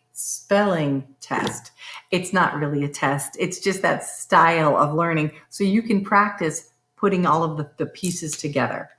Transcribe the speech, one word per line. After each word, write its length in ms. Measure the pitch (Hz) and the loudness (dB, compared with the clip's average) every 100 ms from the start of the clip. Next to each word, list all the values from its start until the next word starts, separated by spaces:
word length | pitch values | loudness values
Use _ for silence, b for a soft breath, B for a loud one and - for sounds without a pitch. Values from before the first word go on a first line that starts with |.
| _ | _
spelling 920 | - - - - 202 208 170 143 139 - - | -12 -8 -10 0 2 2 2 0 -2 -4 -18
test. 520 | - 139 - - - B B B B | -8 -4 -4 -6 -16 B B B B
It's 200 | 180 180 | -4 0
not 220 | 185 165 | 2 2
really 300 | 151 147 147 | 0 -2 -2
a 40 | 143 | -4
test. 480 | - 135 143 - - | -2 -2 0 -4 -4
It's 220 | 180 - | -6 -2
just 240 | 196 190 | -4 0
that 220 | 170 - | 0 -2
style 720 | - - - 175 165 165 156 107 | -6 -12 2 6 6 4 4 4
of 180 | 147 | 2
learning. 380 | 156 170 160 156 B B | 2 0 0 -2 B B
So 160 | - | -2
you 180 | 196 220 | 2 2
can 220 | 226 202 | 2 0
practice 680 | 196 202 208 - 160 - - _ _ | 4 2 2 0 -4 -4 -14 _ _
putting 320 | - 196 180 170 | -2 0 2 2
all 160 | 160 | 2
of 140 | 160 151 | 0 -4
the, 120 | 147 - | -8 -6
the 80 | - | -8
pieces 500 | - 180 - 156 - | -4 -6 -4 -8 -8
together. 540 | 151 139 117 113 - | -4 -2 -2 -4 -10